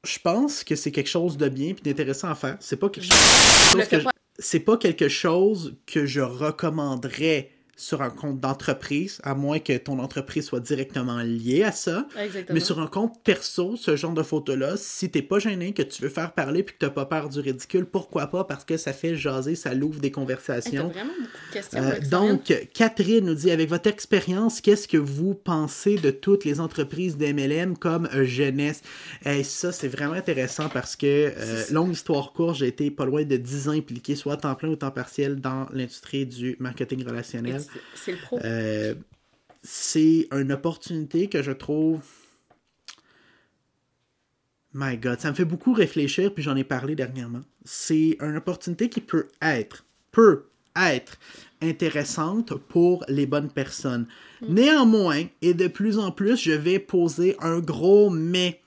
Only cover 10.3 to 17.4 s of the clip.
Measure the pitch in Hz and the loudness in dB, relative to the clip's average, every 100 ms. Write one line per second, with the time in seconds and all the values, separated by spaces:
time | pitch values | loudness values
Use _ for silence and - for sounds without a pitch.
10.3 | 156 143 123 117 139 139 135 123 120 117 | -6 -4 -6 -2 -4 -2 -4 -4 -4 -2
11.3 | 117 117 139 214 - - 175 285 - 208 | -2 2 2 2 0 -4 -4 -6 -6 -8
12.3 | 190 180 160 - 160 156 196 226 - - | -8 -2 0 0 -2 -2 -2 -2 0 0
13.3 | 180 - - 180 233 - 147 165 160 160 | 0 -2 -4 -4 -2 0 0 0 -2 -2
14.3 | 156 143 135 135 202 - - 185 156 139 | -2 -2 -2 -2 -4 -8 -6 -2 -2 0
15.3 | 202 214 190 175 202 143 - 139 160 165 | 0 0 -2 -4 -2 -4 -4 -6 -4 -4
16.3 | - 139 165 196 - 143 143 139 160 147 | -4 0 0 -2 -4 -2 -2 -2 -4 -4
17.3 | 139 | -4